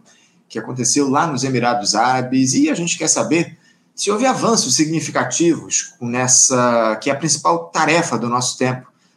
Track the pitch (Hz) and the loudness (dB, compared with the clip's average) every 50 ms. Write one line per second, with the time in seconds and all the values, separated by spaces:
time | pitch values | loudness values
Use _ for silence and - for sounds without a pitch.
0 | _ _ _ _ _ _ _ _ _ - - 113 - 127 127 127 117 - - 143 | _ _ _ _ _ _ _ _ _ -14 -12 -12 -10 -8 -6 -4 -2 0 2 2
1 | 143 131 135 147 170 165 139 123 131 135 131 120 113 120 120 120 104 - 101 107 | 2 2 2 0 0 0 -2 -4 -4 -2 -2 0 0 0 0 0 -2 -2 0 2
2 | 117 127 131 131 127 127 131 131 131 135 - 262 285 160 - 165 170 170 - - | 2 2 2 0 -2 0 0 0 2 2 2 2 2 2 0 -2 -2 -4 -4 -4
3 | 160 156 - - - 104 151 170 165 - - - _ _ _ _ _ _ _ - | -2 0 0 0 0 0 0 0 0 -2 -6 -20 _ _ _ _ _ _ _ -8
4 | - 202 208 214 262 262 254 - 165 214 233 - - 127 - 156 156 151 165 156 | -4 -2 -2 0 2 0 0 0 0 0 2 0 0 2 2 2 2 2 0 -4
5 | 147 - - 135 123 - - - 165 170 151 - - - - - - - - - | -4 -2 -2 -2 -2 -2 0 0 2 2 2 0 -2 -4 -4 -4 -4 -6 -12 -10
6 | 123 120 120 127 127 120 - - - - 131 123 123 123 120 117 113 110 107 - | -8 -6 -4 -2 0 2 4 4 4 4 4 4 2 4 4 2 2 2 0 -2
7 | - 143 135 139 165 156 - - - 170 170 165 165 - - 175 156 147 160 170 | -2 -2 -2 -2 -2 -2 -2 -2 0 0 0 0 -2 -4 -2 0 2 2 2 2
8 | 160 - 127 110 117 120 120 123 123 - - - 127 127 127 127 - _ _ _ | 2 0 -2 -2 -2 -2 -2 -2 -2 -4 -4 -2 -2 -2 -2 -4 -8 _ _ _
9 | _ _ _ | _ _ _